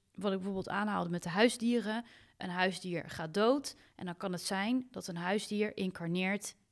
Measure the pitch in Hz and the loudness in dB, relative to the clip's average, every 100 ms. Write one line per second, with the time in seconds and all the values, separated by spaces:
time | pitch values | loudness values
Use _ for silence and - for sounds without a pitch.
0 | _ - 196 190 190 190 - 196 208 190 | _ -4 -2 0 -2 -4 -4 -2 0 0
1 | 175 175 170 175 233 - 233 240 202 220 | 0 -2 0 6 6 6 2 2 0 -4
2 | 233 - - - 185 180 185 180 185 170 | -6 -14 -20 -10 -4 2 2 2 -4 -4
3 | - - 160 180 220 285 277 - - - | -4 -6 -2 4 4 4 0 -12 -18 -10
4 | 180 170 196 175 - 190 208 254 254 190 | -8 -6 -4 -4 -2 -2 0 0 -2 -8
5 | 185 170 175 214 - 208 208 - 190 - | -8 -4 0 -2 0 0 0 0 -2 -2
6 | 170 180 185 202 - - _ | -2 0 0 0 -4 -14 _